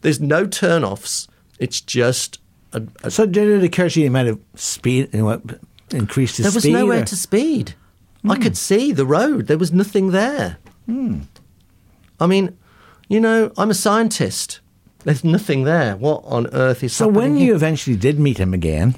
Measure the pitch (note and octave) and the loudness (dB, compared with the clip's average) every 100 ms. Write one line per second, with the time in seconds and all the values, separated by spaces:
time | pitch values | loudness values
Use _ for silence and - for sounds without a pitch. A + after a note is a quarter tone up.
0 | - C3+ C#3+ D#3 G#3 - F#3 E3+ G2+ G2+ | 0 0 0 0 0 -2 0 0 0 -6
1 | - - - _ _ - B2+ - - B2 | -8 -10 -10 _ _ -8 -6 -6 -4 0
2 | A#2+ B2+ - - _ _ _ A#2 A2 - | 0 0 -6 -12 _ _ _ -10 -10 -12
3 | - - G#3+ F#3 G#3 G#3 F3 F3+ F3 E3 | -6 0 2 2 4 4 2 2 0 2
4 | D3 C3 A#2+ G#2+ _ - - - A#2+ B2+ | 2 2 0 -2 _ -12 -10 -4 0 0
5 | C3+ G#2+ G#2+ A2 - - - _ _ C3+ | 0 0 0 -2 -8 -18 -20 _ _ -6
6 | G2+ - B2+ - D3+ G#3+ D3 - G#3 F3+ | -2 -2 -2 0 0 2 2 2 2 0
7 | A2 F#3 - G3+ D#4 C4+ - - _ _ | -2 -6 -2 0 0 -2 -6 -12 _ _
8 | _ _ G#3 C4 G#3+ - - G3 C#4 E3 | _ _ -2 0 0 -2 0 0 2 0
9 | C3 D#3 C4+ C4 G#2+ D#3+ F3 F3+ G3+ G3+ | 2 2 2 -2 0 0 2 0 0 0
10 | F#3+ F#3 A#3 C#4+ F#2 D#2+ - _ - B3 | 0 0 0 -2 -6 -8 -20 _ -8 -6
11 | B3+ E2 C#2 - _ _ _ _ _ _ | -4 -6 -10 -20 _ _ _ _ _ _
12 | _ _ E3+ G3 F#3 - _ _ - _ | _ _ 2 2 0 -6 _ _ -20 _
13 | _ G#3 A3+ A3+ G#3+ - G#3+ G#3 A3 G#3+ | _ 2 4 2 0 0 0 0 2 2
14 | A3+ - G2+ - - - _ _ _ _ | 0 -2 -4 -4 -10 -14 _ _ _ _
15 | - C#3 E3 E3+ - C#3 C3+ E3+ B2 G2 | -4 0 2 0 0 -2 2 0 0 -2
16 | C#3 D3+ - A#2 A#2+ C3+ C3 B2 B2+ - | -2 -2 -4 -4 -2 0 0 0 -4 0
17 | A3 G#3 C4 D4 C4 F#3 D#3 D#3 - G#2+ | 2 2 2 2 4 4 2 0 -2 0
18 | B2+ D3+ D3 G#2+ F#2 F#2 D#2+ D#2 G#2+ | 2 2 0 2 -2 0 0 2 0